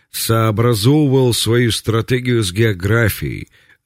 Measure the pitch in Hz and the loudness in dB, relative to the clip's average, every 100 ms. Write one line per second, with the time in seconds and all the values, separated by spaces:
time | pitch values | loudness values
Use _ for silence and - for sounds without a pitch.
0 | _ - - 113 110 104 120 107 117 151 | _ -10 -2 0 0 0 0 2 2 2
1 | 147 131 127 107 107 120 120 - - 110 | 4 2 2 0 0 0 0 -2 -2 -4
2 | - 127 123 120 95 92 113 92 95 117 | -2 -4 -2 -2 -2 0 0 0 0 2
3 | 110 - 71 50 - _ _ _ | 2 -2 -8 -10 -14 _ _ _